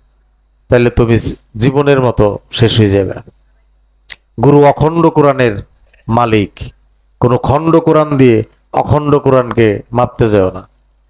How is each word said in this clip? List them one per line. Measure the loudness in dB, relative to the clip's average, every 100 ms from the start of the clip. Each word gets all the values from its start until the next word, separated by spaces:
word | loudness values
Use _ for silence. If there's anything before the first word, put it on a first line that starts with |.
| _ _ _ _ _ _ -2
তাইলে | 0 0
তুমি | 0 0 0 -2 -12 _ -4
জীবনের | -2 0 0 2
মতো | 0 0 -2 -2 _
শেষ | -2 0 2
হয়ে | 2
যাবে। | 0 -2 -8 -18 _ _ _ _ _ _ _ -18 -18 _ -2
গুরু | 2 4 4
অখণ্ড | 2 -2 0 0
কোরআনের | 2 0 0 -2 -4 -14 _ _ _ -4
মালিক, | -2 0 -2 -2 -8 -18 -18 _ _ _ -4
কোনো | -2 0
খণ্ড | 0 -2 2 0
কোরআন | 2 0 0 2
দিয়ে | 2 2 -2 _ _
অখণ্ড | -6 -2 -2 0 0
কোরআনকে | 2 0 0 0 0 0 -6
মাপতে | -4 -4 -2 0
যাও | 0 0
না, | -4 -20 _ _ _